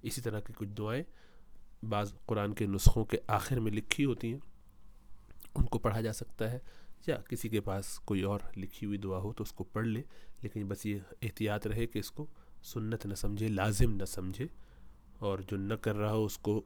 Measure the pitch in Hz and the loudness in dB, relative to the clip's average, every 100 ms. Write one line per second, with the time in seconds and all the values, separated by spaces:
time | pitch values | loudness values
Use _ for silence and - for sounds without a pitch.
0 | - 123 117 107 - 110 107 101 104 123 | -4 -2 -2 -2 -4 -6 -6 -4 -2 -2
1 | 170 - - - - - - - 110 104 | -4 -10 -18 -20 -16 -14 -14 -10 -2 0
2 | 101 - - 107 104 104 104 98 - - | 0 -4 -2 0 2 2 0 10 10 10
3 | 110 110 - 104 - 123 113 104 - - | 6 0 2 2 2 0 2 0 0 2
4 | 143 117 113 135 - - - - - - | 4 2 -2 -4 -8 -14 -18 -18 -18 -18
5 | - - - - - - - 113 117 107 | -12 -14 -12 -14 -8 4 4 4 2 2
6 | 113 104 - - 110 123 - - - - | 0 -2 -6 -2 -2 -2 -6 -12 -12 -8
7 | - 147 - 113 110 107 98 98 98 - | -2 -2 -2 -4 0 0 2 -2 -2 -6
8 | - 101 98 101 - - 92 - 104 101 | 0 2 2 0 -2 -4 -6 -4 -4 -2
9 | 95 92 98 113 104 - - 104 113 110 | -2 -2 -2 -4 -6 -6 -6 -2 0 0
10 | - - - - 107 110 101 98 107 101 | -4 -12 -12 -8 -6 -4 -4 -2 -2 -2
11 | 92 - 113 - 110 104 107 107 117 110 | -4 -6 -6 0 0 2 0 0 2 0
12 | 104 - 151 - - - - - 110 113 | -4 -6 -8 -8 -16 -16 -8 -4 -2 -2
13 | 101 98 104 104 110 101 101 98 120 107 | -2 0 0 2 2 4 4 6 6 6
14 | 98 - 92 98 151 - - - - - | 0 -2 -4 -4 -6 -8 -16 -16 -18 -18
15 | - - 104 98 95 101 98 107 - 104 | -20 -6 -2 -2 -2 -2 -2 0 0 2
16 | 104 107 107 - - 107 | 2 2 2 0 2 0